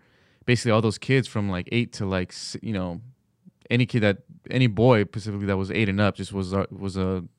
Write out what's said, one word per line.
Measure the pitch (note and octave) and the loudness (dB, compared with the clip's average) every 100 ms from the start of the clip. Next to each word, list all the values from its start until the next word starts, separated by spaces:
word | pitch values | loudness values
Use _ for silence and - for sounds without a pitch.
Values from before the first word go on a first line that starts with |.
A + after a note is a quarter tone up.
| _ _ _ _ - | _ _ _ _ 0
basically | A#2+ B2 | 0 4
all | A2 | 4
those | A2 - | 2 0
kids | - C3 C3 | 0 0 0
from, | A2+ G2+ | -4 -2
like, | F2+ F2+ | -4 -2
eight | A#2+ A#2 | -2 -2
to, | - G2+ | -4 -2
like, | F#2+ F2+ | -2 -4
s-, | - - - | -8 -12 -10
you | A2 | -6
know, | G2+ F#2 E2+ A#2+ - _ _ - _ - | -6 -6 -8 -14 -20 _ _ -20 _ -2
any | A#2+ | 0
kid | B2+ B2 | 2 2
that, | G#2 F#2+ - - - | 2 0 -6 -20 -4
any | B2 B2+ | 2 2
boy | G2 B2 A2+ | 4 6 6
specifically | G2+ A2 G#2 G2+ G2+ | 2 -4 -8 -4 -2
that | F#2+ | -2
was | F#2+ | 0
eight | G2 G#2 | 0 0
and | G2 | 2
up | G#2 F#2+ | 0 0
just | F#2+ | -6
was, | G2 F#2 | -6 -4
uh, | G2 - | -2 -4
was | F#2+ G2 F#2 | -6 -8 -4
a, | F#2 F#2 E2+ | -2 -2 -6